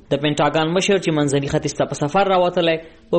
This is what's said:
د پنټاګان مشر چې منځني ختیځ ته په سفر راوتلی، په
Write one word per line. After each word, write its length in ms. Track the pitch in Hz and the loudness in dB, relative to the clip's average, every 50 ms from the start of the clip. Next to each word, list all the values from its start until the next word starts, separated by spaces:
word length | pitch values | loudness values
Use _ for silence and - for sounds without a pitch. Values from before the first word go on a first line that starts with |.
| - - 143 | -8 -4 -2
د 100 | 139 147 | -2 0
پنټاګان 500 | 151 147 - 156 147 147 160 156 160 170 | 0 0 2 0 2 2 0 0 0 0
مشر 200 | 190 180 - 202 | 0 2 2 0
چې 200 | 190 170 175 156 151 | 0 0 0 0 0
منځني 300 | 147 143 131 143 139 143 - | 0 0 0 -2 -2 -2 -2
ختیځ 220 | 151 - 143 - | -2 -2 -4 -2
ته 80 | - 139 - | -2 -4 -4
په 100 | 143 - | -4 -4
سفر 300 | 147 143 - 196 202 190 190 | -4 -2 0 0 2 2 2
راوتلی، 440 | 180 180 175 180 185 170 165 165 160 - - - - - - | 2 2 0 0 0 0 0 0 -2 -4 -10 -20 -20 -6 -2
په 60 | - | -2